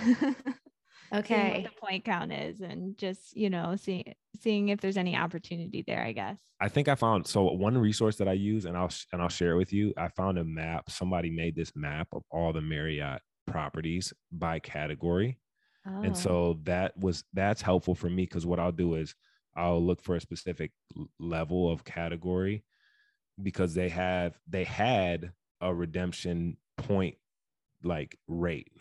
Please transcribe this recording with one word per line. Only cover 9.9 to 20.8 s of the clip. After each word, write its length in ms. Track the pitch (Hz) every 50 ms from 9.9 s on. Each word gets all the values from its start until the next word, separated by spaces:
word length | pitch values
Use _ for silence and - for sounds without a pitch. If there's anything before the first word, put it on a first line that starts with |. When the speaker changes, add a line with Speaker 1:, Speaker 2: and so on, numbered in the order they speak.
| - -
Speaker 3:
I 100 | 85 82
found 280 | - - 95 98 95 87
a 80 | 82
map. 440 | 82 80 80 80 82 82 78 - -
Somebody 400 | - - 90 90 92 85 85 85
made 260 | 82 82 82 85 78
this 200 | 82 80 - -
map 320 | 73 73 71 73 78 85 - -
of 100 | - - -
all 220 | - 82 85 82 80
the 80 | 80
Marriott 600 | 76 78 80 73 76 80 78 73 73 69 65 - _ _ _ _ -
properties 680 | - - 82 73 69 - 80 80 80 85 90 90 - - _ _ -
by 280 | 85 82 85 82 82 82
category. 800 | - - - 76 76 76 76 69 - 85 87 90 104 127 131 - _ _ _ _ _ _ _ _ -
And 260 | 196 190 196 214 95
Speaker 2:
Oh. 20 | 92
Speaker 3:
so 460 | - - 98 90 87 87 87 85 80 76
that 340 | 87 87 90 95 - - 87
was, 260 | 95 92 85 - - _ -
that's 280 | 95 95 101 107 -
helpful 320 | - 92 92 90 - - 87
for 140 | - - 87
me, 160 | 90 92 92
'cause 200 | - - 85 82
what 140 | 87 87 85
I'll 120 | 85 90
do 240 | 85 80 90 85 82
is 180 | 80 80 78 - _ _ _ _ _ _ _ -
I'll 280 | 82 87 87 87 85 85
look 180 | 90 87 -
for 140 | - - 87
a 40 | 85
specific 520 | - - 87 - - 92 85 71 80 76 _ _